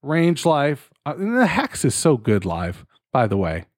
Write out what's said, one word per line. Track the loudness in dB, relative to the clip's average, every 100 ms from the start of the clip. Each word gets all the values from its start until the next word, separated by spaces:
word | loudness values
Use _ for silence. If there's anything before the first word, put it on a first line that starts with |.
Range | -2 2 2 2 2
Life. | 2 0 -2 _ _ -10
Uh, | -6
and | -4 0
The | 2
Hex | 0 -4 -2
is | -2 2
so | 2 2
good | 2 0 0
live, | -6 -6 -10 -18 _ _
by | 0 0
the | 0
way. | -2 -4 -10